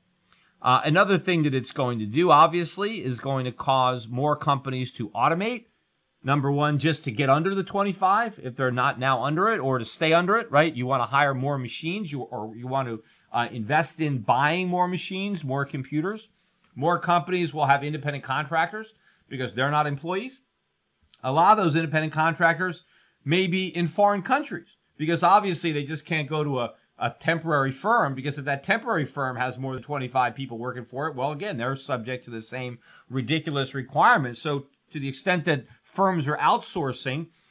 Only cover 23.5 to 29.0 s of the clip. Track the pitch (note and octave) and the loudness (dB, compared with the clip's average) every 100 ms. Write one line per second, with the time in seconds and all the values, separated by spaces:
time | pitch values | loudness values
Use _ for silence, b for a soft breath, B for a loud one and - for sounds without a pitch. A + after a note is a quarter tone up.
23.5 | F#3 F#3 F3 E3 - G3+ G3+ F#3+ C#4 D4 | 0 -2 -2 -2 4 4 4 0 -2 -2
24.5 | D3 - _ _ - D#3 E3 F3 G#3 G3+ | -10 -12 _ _ -4 -2 2 6 6 4
25.5 | D#3+ E3+ D3 C#3 D#3 - D#3+ C#3 D#3 D3 | -2 -2 -4 -4 -8 -4 -4 -2 -2 0
26.5 | B2+ A2+ b b - A#2+ - D3+ E3+ D#3+ | 0 -2 b b -6 -4 -2 -2 0 0
27.5 | D3+ C3+ C3 G#3+ A#3+ D3 C3+ C#3 C#3+ C#3 | 2 0 -2 2 2 2 -2 -6 -6 -4
28.5 | C3+ - G#3+ C4 F#3 | -4 -2 -2 0 -2